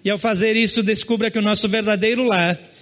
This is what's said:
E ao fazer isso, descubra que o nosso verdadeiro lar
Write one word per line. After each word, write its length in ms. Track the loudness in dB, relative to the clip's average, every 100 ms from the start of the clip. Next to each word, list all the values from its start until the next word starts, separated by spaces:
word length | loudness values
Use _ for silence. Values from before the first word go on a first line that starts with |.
E 60 | -4
ao 80 | -2
fazer 380 | -2 0 2 2
isso, 260 | 2 0
descubra 480 | 0 -2 -2 -2 -2
que 100 | 0
o 20 |
nosso 260 | 0 0 0
verdadeiro 560 | -2 0 0 0 0
lar 340 | 0 2 0 -2 -8 -20